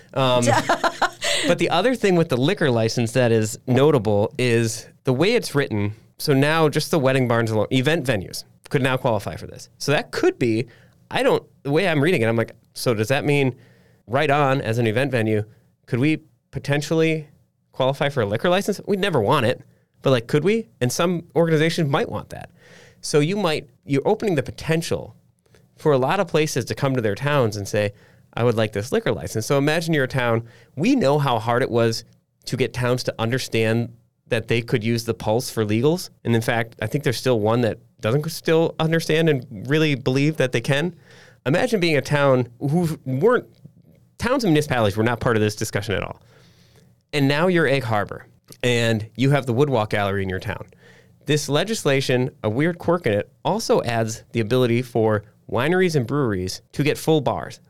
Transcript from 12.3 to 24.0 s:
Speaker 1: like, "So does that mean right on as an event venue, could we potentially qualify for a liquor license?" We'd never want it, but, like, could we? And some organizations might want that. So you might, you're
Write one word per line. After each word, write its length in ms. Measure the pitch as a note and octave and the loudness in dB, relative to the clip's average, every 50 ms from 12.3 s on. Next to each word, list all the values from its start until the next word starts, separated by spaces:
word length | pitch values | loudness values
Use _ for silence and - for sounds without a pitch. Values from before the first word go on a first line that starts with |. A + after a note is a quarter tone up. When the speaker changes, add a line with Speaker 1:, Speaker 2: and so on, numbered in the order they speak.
| A2+ | 2
Speaker 1:
like, 160 | A2+ A2 - - _ _ _ - | 0 -2 -2 -6 _ _ _ -10
"So 200 | - - B2+ A2+ | -4 -2 -2 0
does 140 | G#2 A2 | 0 0
that 160 | A2 C3 D3 - | 0 0 0 0
mean 320 | D3 C#3+ C#3+ C3+ B2+ A#2 - - - _ _ _ _ _ _ _ | 0 2 2 2 0 -2 -6 -14 -20 _ _ _ _ _ _ _
right 220 | - A#2 C#3 D#3 C#3+ | -4 -2 0 2 2
on 300 | C#3 D3+ C#3+ C3 C3+ C#3 | 2 2 2 2 0 0
as 160 | - A2 A2+ | -2 -2 0
an 100 | A#2+ A#2+ | 0 0
event 220 | G#2+ G#2 B2 C#3 C3 | 2 2 0 0 0
venue, 320 | B2+ A#2 A2 A2 G#2+ G#2 G#2 - - _ _ _ _ _ _ | 0 0 0 2 0 0 -2 -4 -12 _ _ _ _ _ _
could 140 | - B2+ A#2 | -6 -2 0
we 200 | C3+ D#3 D#3 D3 - _ _ _ _ _ | 0 0 0 -2 -6 _ _ _ _ _
potentially 760 | - C#3 - C#3+ C#3+ D3 D3 - E3 D#3+ D#3+ D#3+ D#3 D#3+ D3+ - _ _ _ _ _ _ _ _ | -14 -10 -4 -4 -2 -2 -2 -2 0 2 2 2 0 -2 -6 -12 _ _ _ _ _ _ _ _
qualify 380 | _ - C3 C3 C#3 - D3+ C#3+ | _ -2 0 0 0 0 -2 -2
for 120 | - C3 | 0 0
a 40 | G#2 | -2
liquor 240 | G2+ G2+ - - F3+ | 0 -2 0 0 2
license?" 320 | F3+ G3+ - G#3+ F#3+ - - | 2 2 0 -2 -4 -4 -2
We'd 140 | - G#3 F#3 | -4 -2 -2
never 220 | F#3+ G3+ D#3+ B2 | 0 0 0 2
want 240 | G2+ A2 D3+ C#3+ A2 | 2 2 2 2 2
it, 160 | A#2 B2+ - - _ _ _ _ _ _ _ | 0 -2 -2 -8 _ _ _ _ _ _ _
but, 80 | - C#3 | 0 2
like, 180 | C3 A#2 - | 2 2 0
could 160 | - - D3 D3 | 0 0 0 2
we? 240 | G3 A3 A3+ A3 - _ - | 2 0 0 -2 -6 _ -4
And 100 | B2 B2 | -4 -2
some 320 | - - E3+ F#3 F3+ D#3+ E3+ - - | 0 0 0 0 0 -2 -6 -4 0
organizations 540 | D3+ E3+ E3 D#3+ D3 D#3 E3 E3 F3+ D#3+ C#3 | 0 2 2 2 2 2 2 0 0 0 0
might 200 | C#3 F3 A#3 - | 0 -2 -2 -2
want 200 | - - - - | -6 -10 -10 -12
that. 180 | - - - - _ _ - - - - - - _ _ | -16 -16 -16 -18 _ _ -20 -20 -20 -20 -20 -20 _ _
So 200 | - - - D3 | -6 0 2 2
you 180 | D3 E3 G3+ | 2 2 0
might, 320 | G#3 F#3+ D#3+ D3+ B2 - - _ _ - | -2 -2 -2 -2 -2 -6 -10 _ _ -6
you're 200 | - C#3 C3+ | -2 -2 0